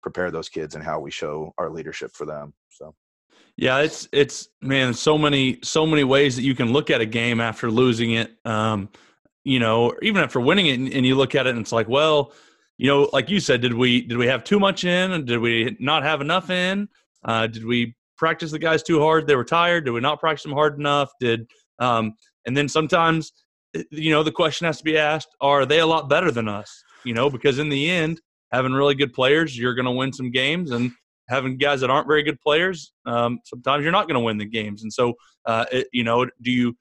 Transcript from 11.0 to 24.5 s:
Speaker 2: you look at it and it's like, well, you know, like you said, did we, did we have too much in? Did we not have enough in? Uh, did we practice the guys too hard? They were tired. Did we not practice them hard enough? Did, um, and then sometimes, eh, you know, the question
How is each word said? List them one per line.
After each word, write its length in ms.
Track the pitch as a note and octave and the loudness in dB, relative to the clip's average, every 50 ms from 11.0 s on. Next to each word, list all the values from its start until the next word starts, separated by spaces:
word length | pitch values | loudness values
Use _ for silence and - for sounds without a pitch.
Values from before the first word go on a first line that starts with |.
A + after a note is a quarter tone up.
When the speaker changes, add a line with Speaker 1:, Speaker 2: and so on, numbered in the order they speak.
| B2+ | 2
Speaker 2:
you 100 | B2+ C3 | 4 4
look 200 | C3+ C3+ B2+ - | 4 2 2 2
at 100 | C#3+ C3 | 0 0
it 40 | B2+ | 0
and 100 | B2 A#2+ | -2 -2
it's 140 | A2 - - | -4 -2 -2
like, 160 | A#2 A2+ G#2+ | -2 0 0
well, 420 | A#2 C#3 D3+ D#3+ D3+ D3 C#3 C#3 - - _ _ _ _ _ _ _ _ | 2 2 2 4 2 2 0 -2 -8 -20 _ _ _ _ _ _ _ _
you 100 | A#2+ C3 | 2 2
know, 220 | C#3+ C#3 C#3+ C#3+ | 4 4 4 4
like 180 | - C#3 C3 - | 2 0 0 0
you 120 | G3 G3 | -2 -2
said, 180 | - - C3+ A#2+ | 2 2 2 2
did 140 | A#2+ B2+ A#2+ | 2 0 0
we, 280 | A#2 B2+ B2+ A#2+ B2 | 2 2 4 4 2
did 160 | B2 A#2+ A#2 A#2+ | 0 0 -2 0
we 100 | B2 A#2+ | 2 2
have 180 | C3 B2 - | 0 0 0
too 160 | - G3+ G#3 | 0 2 4
much 240 | G3 G3 F#3+ F#3+ - | 4 2 0 0 -2
in? 400 | F3+ F3 F3+ F#3 F#3+ F#3 E3 D3 | 0 0 0 0 0 -2 -4 -4
Did 140 | B2 A#2+ A#2+ | -2 -2 0
we 360 | A2 A#2 A#2 A#2 A2+ B2+ A2 - | 0 0 0 0 0 -2 -4 -4
not 260 | A#2+ C3+ D#3 D#3+ C3+ | -2 0 0 0 0
have 180 | D3 D#3+ C#3+ | 0 -2 -2
enough 280 | C#3 D3 E3+ F#3 F#3 - | -2 -2 -2 -2 -2 -2
in? 380 | F#3 F3+ F3+ F#3 F#3+ G3+ G3+ G#3 _ _ _ _ _ _ _ | -4 -2 -2 -2 -2 -4 -6 -8 _ _ _ _ _ _ _
Uh, 220 | A#2+ A2+ A2+ A2 A2+ | -2 -2 0 0 -2
did 180 | A2 A2+ A2+ | -4 -8 -4
we 320 | A2+ B2 A#2+ A#2+ A#2+ A#2 _ _ _ _ _ | -2 -2 0 -2 -2 -6 _ _ _ _ _
practice 340 | - D#3+ E3 E3 - D#3+ | -2 0 0 -2 -6 -8
the 80 | D3+ D#3 | -6 -4
guys 220 | D3+ E3 D#3+ D3+ | 0 0 0 0
too 200 | - - E3+ D3+ | 2 2 2 4
hard? 260 | D3 D#3 D#3+ D#3+ D3+ C#3+ | 4 4 4 2 4 4
They 80 | D3 | 2
were 80 | C3 A#2+ | 2 2
tired. 400 | - D#3+ E3+ E3+ F3 F3 E3+ D#3 | 0 2 2 2 4 2 0 0
Did 80 | C3 | -2
we 80 | A#2+ A#2 | -2 0
not 220 | A#2+ C#3+ D3+ C#3 | 0 -2 -2 0
practice 220 | - D#3+ D#3 C#3 - | -2 -2 -2 -2 -6
them 100 | D3+ C#3+ | -6 0
hard 260 | C#3 D3+ D3+ C#3+ C#3+ | 2 2 2 2 0
enough? 320 | D3 D3 C#3+ C#3+ C#3+ C3 _ _ | -2 0 2 2 0 -2 _ _
Did, 260 | B2+ A#2+ A#2 A#2 A2+ - _ _ _ _ _ _ | -2 0 0 -2 -4 -12 _ _ _ _ _ _
um, 340 | A#2+ B2+ A#2+ A2+ A2 G#2+ G#2+ _ _ _ _ _ _ | 0 0 2 2 0 -2 -6 _ _ _ _ _ _
and 100 | - B2+ | -4 -2
then 140 | C#3+ D3 C#3 | -2 -2 0
sometimes, 640 | - D#3+ D#3 D3 - F3 E3 E3 D#3+ E3 D3+ - _ _ _ _ _ _ _ _ _ | 0 0 0 2 2 2 4 4 2 0 -2 -6 _ _ _ _ _ _ _ _ _
eh, 80 | E3 E3 _ | -12 -12 _
you 200 | - D3+ D#3 D#3+ | -10 -4 0 2
know, 120 | D#3 D3+ D#3 | 2 4 2
the 80 | D#3 | 0
question 360 | D3+ - F3 D#3 | 0 0 0 0